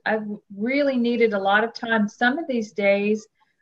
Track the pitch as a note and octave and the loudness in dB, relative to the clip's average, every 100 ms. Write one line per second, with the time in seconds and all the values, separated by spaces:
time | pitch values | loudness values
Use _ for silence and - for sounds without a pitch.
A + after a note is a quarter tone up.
0 | G3 A3 G#3+ G#3 - G3 A3+ C#4 C#4+ B3+ | -4 -4 -4 -10 -14 -8 -2 0 0 0
1 | A#3 A#3+ A3+ G3+ G3 G#3 A3+ - A#3 A3+ | 0 2 2 2 2 2 0 -4 -2 0
2 | G#3 - A#3+ D4 E4 B3 G#3+ - G3+ G3+ | 0 0 0 0 -2 -4 -4 -2 2 2
3 | G#3 G#3+ - _ _ _ | 2 -2 -6 _ _ _